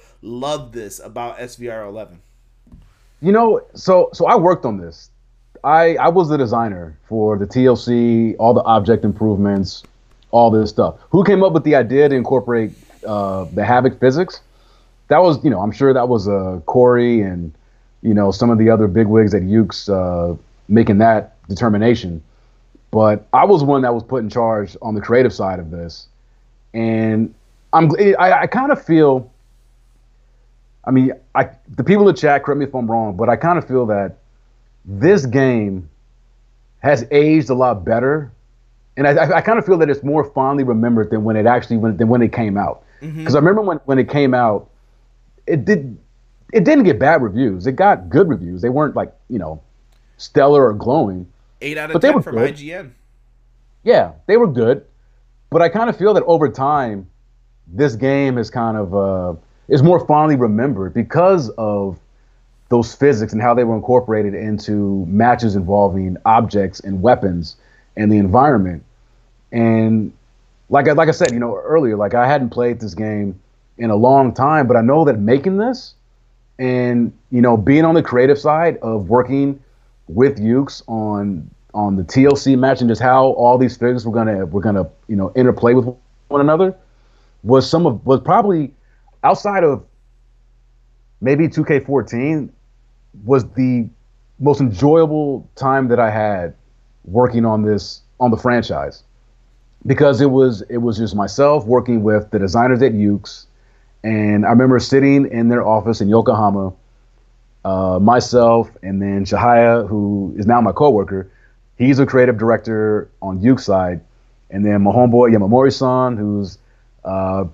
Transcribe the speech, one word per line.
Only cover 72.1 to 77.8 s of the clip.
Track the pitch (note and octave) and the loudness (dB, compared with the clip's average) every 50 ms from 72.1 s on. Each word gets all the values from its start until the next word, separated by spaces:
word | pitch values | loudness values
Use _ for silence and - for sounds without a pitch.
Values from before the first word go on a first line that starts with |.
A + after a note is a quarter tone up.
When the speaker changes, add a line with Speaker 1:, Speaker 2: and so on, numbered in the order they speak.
| A#2+ | 0
Speaker 2:
I | A#2+ B2 C3+ | 0 0 0
hadn't | D3 C#3+ B2+ A#2 | 0 0 -2 -4
played | - A#2+ B2 A#2+ A#2 A#2 | -4 -2 -2 -2 -4 -6
this | A2 G2+ E2+ | -8 -10 -8
game | G#2 A2 G#2+ G#2+ G#2 G#2 G2 F#2+ - _ _ _ _ _ _ _ - | -8 -8 -6 -6 -6 -6 -8 -8 -12 _ _ _ _ _ _ _ -8
in | A#2 A2+ | -4 -2
a | G#2 | 0
long | G#2 A#2 B2+ C#3 C#3 C3+ A#2 | 2 4 4 4 4 2 2
time, | - - C3 D3 D#3 D#3 C3 | 0 -2 -2 0 0 0 2
but | A2+ B2 | 2 2
I | A#2 | 2
know | A2+ B2 C#3+ D#3+ D#3+ | 2 2 2 2 2
that | C#3+ A#2+ G#2 | 2 0 0
making | G2+ A2+ C3 C#3+ D#3+ F#3+ F#3+ G3 | 0 0 0 0 0 -2 -2 -2
this | A3 C4 C4 - - - - _ _ _ _ _ _ _ _ _ _ _ _ - | -2 -4 -6 -8 -12 -20 -20 _ _ _ _ _ _ _ _ _ _ _ _ -8
and, | B2+ B2+ B2+ B2 B2 B2 A#2+ A#2+ A#2 - - _ _ _ | -6 -4 -2 -2 -2 -2 0 -2 -2 -2 -6 _ _ _
you | B2+ B2 | 0 2
know, | A#2+ A#2+ A#2 | 2 2 2
being | G#2+ F#2 C3+ C#3 D#3 | 2 2 4 4 4